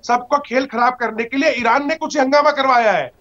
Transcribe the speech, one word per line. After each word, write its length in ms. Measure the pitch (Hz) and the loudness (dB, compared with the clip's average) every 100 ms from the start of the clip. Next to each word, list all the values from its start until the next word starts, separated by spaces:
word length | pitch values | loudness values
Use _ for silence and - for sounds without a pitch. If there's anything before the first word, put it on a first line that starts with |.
सबको 340 | - 240 247 285 | 0 -2 0 -2
खेल 280 | 285 240 269 | 0 -4 -2
खराब 280 | 226 240 | 0 -2
करने 300 | 247 226 220 | 0 -6 -6
के 140 | 226 269 | -6 0
लिए 120 | 311 | 0
ईरान 360 | 247 226 247 285 | 0 0 0 0
ने 80 | 320 | -6
कुछ 220 | 311 294 | -4 -2
हंगामा 340 | 262 294 294 | 2 4 2
करवाया 400 | 285 269 247 226 | 2 2 2 2
है। 200 | 180 127 _ | 0 -4 _